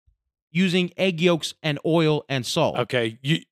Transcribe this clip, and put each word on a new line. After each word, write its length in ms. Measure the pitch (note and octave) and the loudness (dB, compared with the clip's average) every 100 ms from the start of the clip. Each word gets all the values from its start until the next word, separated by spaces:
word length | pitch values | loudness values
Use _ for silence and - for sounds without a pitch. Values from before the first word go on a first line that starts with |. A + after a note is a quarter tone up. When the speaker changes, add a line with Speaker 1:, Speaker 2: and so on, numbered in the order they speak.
| _ _ _ _ _ | _ _ _ _ _
Speaker 1:
Using 400 | E3+ F#3+ F#3 F3 - | 0 2 2 0 -2
egg 240 | F#3+ E3 | -2 2
yolks 320 | F3 E3 - - | 2 2 -2 -6
and 160 | D#3 C#3+ | -4 -2
oil 400 | E3+ E3 D#3 D3+ - | 0 2 2 0 -2
and 160 | C3+ A2+ | -4 -2
salt. 300 | E3+ B2+ - | 0 0 0
Speaker 2:
Okay, 400 | A#2 B2+ A2+ A2+ | -2 -2 -2 -4
you, 200 | C#3 E3 - | -2 -2 -4